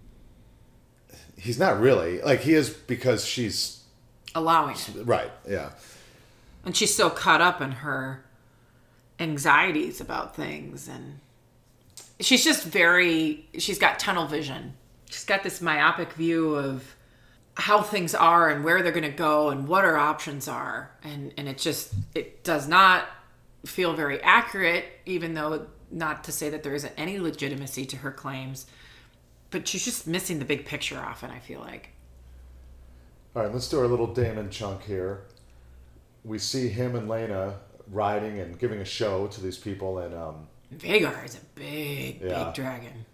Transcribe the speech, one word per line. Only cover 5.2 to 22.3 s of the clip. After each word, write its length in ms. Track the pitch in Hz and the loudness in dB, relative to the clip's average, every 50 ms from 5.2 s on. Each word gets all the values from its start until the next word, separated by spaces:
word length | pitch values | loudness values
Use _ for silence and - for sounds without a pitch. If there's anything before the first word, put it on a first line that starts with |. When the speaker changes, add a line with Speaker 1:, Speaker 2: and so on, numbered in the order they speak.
| - - - - - - | 0 -4 -10 -12 -8 -6
Speaker 1:
yeah. 220 | 101 87 73 71 - - - - - - - - - - - - - _ - - - - - | -4 -4 -4 -8 -12 -16 -20 -20 -20 -20 -20 -20 -20 -20 -20 -20 -20 _ -20 -20 -20 -12 -8
Speaker 2:
And 120 | 185 170 | -4 0
she's 180 | - 208 196 - | 2 2 2 4
so 160 | - 202 165 | 4 4 4
caught 300 | 160 - - 185 160 156 | 2 2 4 4 6 6
up 200 | 170 180 175 - | 6 6 4 2
in 100 | 143 135 135 | -2 -6 -6
her 520 | 120 143 147 139 135 131 131 135 135 - _ _ _ _ _ _ _ _ _ _ _ _ _ _ _ _ _ _ - | -6 -6 -4 -4 -4 -4 -6 -8 -10 -14 _ _ _ _ _ _ _ _ _ _ _ _ _ _ _ _ _ _ -8
anxieties 800 | 165 160 151 139 143 160 139 151 175 190 160 151 - 117 - - | -6 -4 -4 2 6 6 8 8 6 4 2 0 -2 -2 -4 -8
about 340 | - - - 127 - - - | -10 -6 -6 -6 -6 -6 -8
things, 520 | - 143 - 147 151 147 143 143 139 - - | -8 -8 -8 -8 -10 -12 -12 -14 -14 -14 -14
and 320 | 131 127 131 139 143 139 - _ _ _ _ _ _ _ _ _ _ _ _ _ _ - - - _ - | -14 -14 -14 -16 -18 -18 -20 _ _ _ _ _ _ _ _ _ _ _ _ _ _ -20 -20 -20 _ -4
she's 240 | - - 254 247 - | 2 4 4 6 6
just 200 | 320 285 - - | 4 2 2 -2
very, 840 | 165 156 196 170 170 180 180 180 175 165 160 160 156 151 - - - - 180 | -2 2 4 6 6 6 6 6 4 4 2 2 0 -2 -4 -8 -14 -8 -6
she's 200 | - - 190 - | -4 -4 0 2
got 200 | 196 156 - - | 2 2 2 2
tunnel 280 | - 208 185 175 160 | -2 -2 0 0 -2
vision. 480 | 147 151 156 151 135 127 131 - - - - _ _ _ - - | -2 -2 -4 -4 -6 -8 -10 -10 -12 -16 -18 _ _ _ -20 -20
She's 180 | - - - - | -14 -14 -10 -2
got 180 | - 196 196 196 | -2 -2 0 0
this 180 | 185 175 - | -4 -6 -4
myopic 520 | 175 165 156 147 147 165 170 170 165 - - | -2 0 2 4 4 4 4 2 -2 -6 -6
view 400 | 160 160 165 165 165 160 156 151 | -2 0 0 2 2 2 0 0
of 400 | 143 139 139 135 131 - - - - _ _ _ _ - - _ _ _ _ _ | 0 -2 -2 -4 -6 -8 -12 -18 -20 _ _ _ _ -20 -20 _ _ _ _ _
how 260 | - - 208 208 214 | -4 2 4 4 4
things 340 | 208 - 214 196 175 160 - | 4 2 -2 -2 -2 0 2
are 360 | - 170 165 170 170 170 156 | 4 6 8 8 8 8 6
and 140 | 147 143 143 | 4 2 2
where 180 | 165 170 185 180 | 4 4 4 4
they're 100 | 170 156 | 2 2
gonna 160 | 170 156 147 | 0 -2 -2
go 380 | 139 143 165 156 151 151 151 147 | -2 0 2 4 6 6 4 4
and 180 | 135 135 135 143 | 2 -2 0 2
what 160 | 175 190 196 | 4 6 6
her 120 | 175 160 | 6 6
options 520 | 151 143 151 156 151 - 160 143 139 - 151 | 4 4 4 2 0 -4 -8 -8 -8 -8 -6
are. 420 | 123 117 139 123 110 123 135 - - - - | -6 -6 -6 -6 -6 -8 -8 -12 -16 -16 -14
And, 300 | 151 147 143 139 139 - - | -12 -10 -10 -10 -10 -10 -8
and 100 | 143 139 | -8 -8
it 80 | 135 | -6
just, 380 | - - 160 147 - - - - - - - - | -4 -2 -2 -2 -2 -4 -6 -6 -6 -6 -4 -6
it 300 | 160 - - | -6 -6 -6